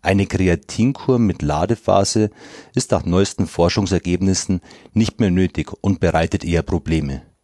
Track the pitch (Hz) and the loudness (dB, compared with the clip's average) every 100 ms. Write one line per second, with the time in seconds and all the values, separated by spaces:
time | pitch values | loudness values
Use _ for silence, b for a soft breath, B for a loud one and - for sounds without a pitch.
0 | - 98 98 95 92 85 - - 117 - | 2 2 2 0 2 0 -4 -2 0 0
1 | - 127 110 85 73 73 90 117 - 95 | 0 2 2 0 -2 -2 -2 -2 2 2
2 | 98 110 107 B B B B - - 92 | 2 0 0 B B B B -6 -2 -4
3 | - 87 98 - 90 - 85 - 95 90 | 0 0 0 -2 -6 0 0 2 0 -2
4 | - 87 95 95 - 92 B B B - | 0 0 0 -2 -2 -4 B B B 0
5 | 110 - 104 90 92 - 73 - 98 95 | 0 0 0 2 0 -2 -8 -4 -2 0
6 | 87 80 82 92 - 85 78 87 - 80 | 0 0 0 -2 -2 -2 0 -4 -2 -2
7 | 71 67 - _ | -2 -8 -12 _